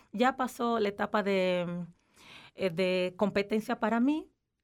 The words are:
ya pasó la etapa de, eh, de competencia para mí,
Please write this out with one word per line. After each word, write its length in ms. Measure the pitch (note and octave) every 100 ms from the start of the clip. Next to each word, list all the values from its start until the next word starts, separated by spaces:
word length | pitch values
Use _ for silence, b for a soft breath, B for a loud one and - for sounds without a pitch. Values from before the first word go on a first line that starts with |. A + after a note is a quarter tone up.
| b
ya 240 | G3+ B3 C4
pasó 420 | B3+ - A#3+ A#3
la 100 | G3+
etapa 360 | G3+ G#3 G#3+
de, 420 | G3 G3 F#3 F3+ F3 F3 E3+ - B B B B B
eh, 160 | - F#3+
de 440 | D#3+ F#3 F#3 F3+ F#3
competencia 640 | G#3 G3+ G3+ G#3+ G#3+ A#3
para 180 | A3 A3+
mí, 300 | B3+ D#4 - _ _ _